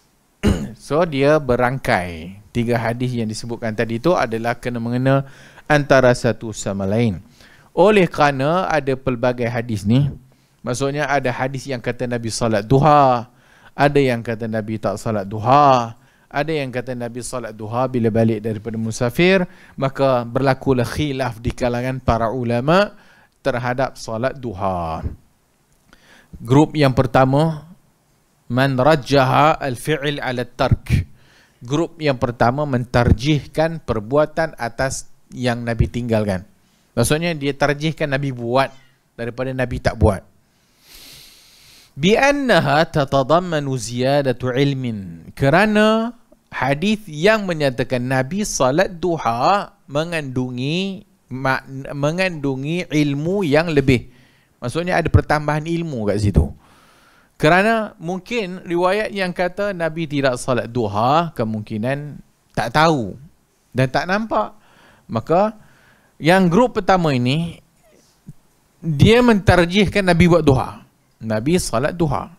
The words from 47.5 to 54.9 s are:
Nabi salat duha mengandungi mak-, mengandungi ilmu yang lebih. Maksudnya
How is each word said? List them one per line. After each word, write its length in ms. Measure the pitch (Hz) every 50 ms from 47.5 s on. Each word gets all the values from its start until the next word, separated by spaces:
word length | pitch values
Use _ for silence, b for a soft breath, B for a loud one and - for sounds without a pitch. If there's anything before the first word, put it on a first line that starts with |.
| 170 156 147 135 123 123 127 - 127 123 123
Nabi 400 | 127 135 131 131 135 180 202 208
salat 560 | - - - 139 127 135 170 202 220 185 160
duha 720 | 175 180 165 151 - 117 117 120 135 170 196 202 175 - - _ _ -
mengandungi 1200 | 135 147 160 175 170 160 147 135 123 127 127 127 123 123 131 143 160 180 190 196 190 131 - _ _ _ _ _
mak-, 640 | 127 131 135 135 131 - - - 135 131 139 - 147
mengandungi 960 | 143 143 151 165 180 190 185 170 151 139 143 135 131 135 151 170 180 170 -
ilmu 580 | - 151 147 147 139 143 151 170 190 208 196 143
yang 240 | 135 151 170 175
lebih. 400 | 156 143 135 135 131 110 - b b b b b b b b b b _
Maksudnya 380 | - 123 - 160 175 180